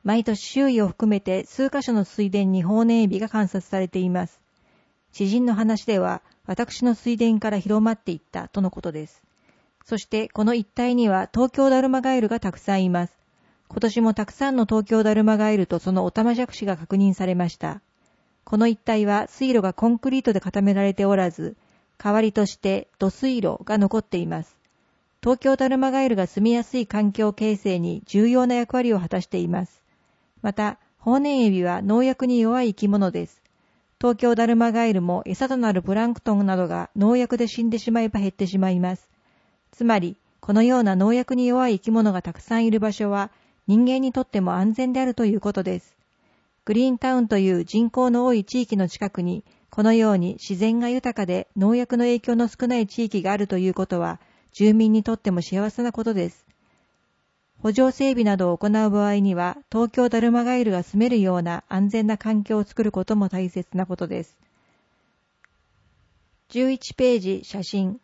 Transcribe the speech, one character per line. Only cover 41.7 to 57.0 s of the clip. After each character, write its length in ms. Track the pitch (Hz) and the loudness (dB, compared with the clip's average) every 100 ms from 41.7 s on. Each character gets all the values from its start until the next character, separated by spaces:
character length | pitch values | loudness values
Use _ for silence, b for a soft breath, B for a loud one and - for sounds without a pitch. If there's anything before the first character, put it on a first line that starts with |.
| 196 | 0
生 40 | |
き 120 | - | 0
物 220 | 226 214 | 2 2
が 80 | 185 | 0
た 100 | 175 | -6
く 100 | - | -14
さ 140 | - 226 | -4 0
ん 100 | 226 | 2
い 60 | |
る 80 | 214 | 2
場 140 | 214 | 0
所 180 | 196 208 | -2 -2
は、 180 | 202 202 b b b - | -2 -4 b b b 2
人 180 | 214 247 | 4 4
間 140 | 262 | 2
に 140 | 262 | -2
と 80 | 254 | -2
っ 40 | 262 | -4
て 140 | 202 | -2
も 140 | 180 | -2
安 200 | 180 202 | 0 0
全 200 | 220 254 | 0 -2
で 80 | 254 | 0
あ 40 | 254 | -2
る 80 | |
と 120 | 240 220 | 0 0
い 100 | 208 | 0
う 60 | |
こ 100 | 208 | -2
と 120 | 196 | -4
で 160 | 185 180 | -4 -6
す。 180 | _ _ _ _ _ _ _ _ | _ _ _ _ _ _ _ _
グ 100 | - | -2
リ 100 | 214 | 2
ー 100 | 262 | 2
ン 40 | 247 | 0
タ 180 | 262 254 | 0 0
ウ 60 | |
ン 60 | 226 | 2
と 100 | 202 | 2
い 120 | 190 | 2
う 140 | 175 170 | 0 0
人 240 | 214 233 | 0 0
口 200 | - 254 | 2 2
の 160 | 240 247 | 2 2
多 80 | |
い 120 | 233 196 | 0 0
地 160 | 254 | -4
域 160 | 233 208 | -2 -2
の 100 | 180 | -2
近 220 | - 196 | -4 -8
く 120 | - | -4
に、 220 | 180 190 b b b | -4 -6 b b b
こ 140 | - | 0
の 100 | 214 | 4
よ 200 | 226 220 | 4 4
う 40 | 196 | 2
に 200 | 175 - | 0 -6
自 160 | - 185 | -10 -2
然 240 | 220 233 | 0 0
が 80 | 240 | -2
豊 260 | 254 247 | -2 -4
か 120 | 226 180 | -6 -4
で 240 | 180 190 - | -4 -4 0
農 180 | 196 240 | 2 2
薬 220 | 240 240 | 0 0
の 80 | 240 | 2
影 160 | 240 | 0
響 140 | - 233 | 0 0
の 100 | 240 | 0
少 200 | - 247 | -2 -2
な 100 | 247 | 0
い 100 | 208 | -2
地 180 | - 226 | -2 -2
域 160 | 208 | -2
が 100 | 180 | -2
あ 40 | 202 | -2
る 100 | 202 | -2
と 100 | 185 | 0
い 100 | 185 | 0
う 60 | |
こ 120 | 180 185 | -2 -2
と 140 | 175 | -2
は、 200 | 170 165 b b b | -4 -8 b b b
住 200 | - 208 | 2 4
民 180 | 220 220 | 6 4
に 120 | 220 | 2
と 100 | 208 | 0
っ 40 | 226 | -4
て 120 | 208 | -2
も 120 | 175 | -4
幸 280 | 160 190 208 | -4 -4 -4
せ 140 | 220 | -4
な 80 | 240 | -6
こ 120 | 226 | -4
と 100 | 226 | -4
で 160 | 202 175 | -2 -4
す。 160 | _ _ _ _ _ _ _ | _ _ _ _ _ _ _